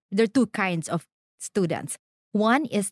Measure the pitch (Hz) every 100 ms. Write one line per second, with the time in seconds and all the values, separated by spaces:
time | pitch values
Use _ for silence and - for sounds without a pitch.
0 | _ 196 226 262 226 - 190 170 - 165
1 | - _ _ _ - - 175 143 - -
2 | _ _ _ 202 214 262 311 208 196